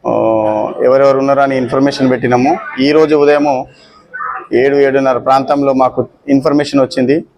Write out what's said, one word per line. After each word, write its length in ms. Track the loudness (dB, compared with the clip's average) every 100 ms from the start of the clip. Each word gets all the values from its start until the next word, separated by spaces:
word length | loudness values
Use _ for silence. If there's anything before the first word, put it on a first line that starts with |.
| -2
ఆ, 40 | 0 0 0 -2 -2 -4 -2
ఎవరెవరు 340 | 0 4 2 2
ఉన్నారని 380 | 0 0 0 -2
ఇన్ఫర్మేషన్ 540 | -2 0 0 0 -2
పెట్టినాము. 680 | 0 0 0 0 -2 -6 -2
ఈ 120 | 0
రోజు 240 | 2 2 4
ఉదయము 500 | 4 2 0 -4 -8 _ -20 -20 _ -12 -12 -12 -4
ఏడు, 240 | 0 2 2
ఏడున్నర 420 | 2 2 0 -2
ప్రాంతంలో 540 | 0 0 0 -2 0
మాకు 360 | 0 0 -2 -8 _ -2
ఇన్ఫర్మేషన్ 520 | 0 2 0 0 0
వచ్చింది. 440 | 0 0 0 -2 -4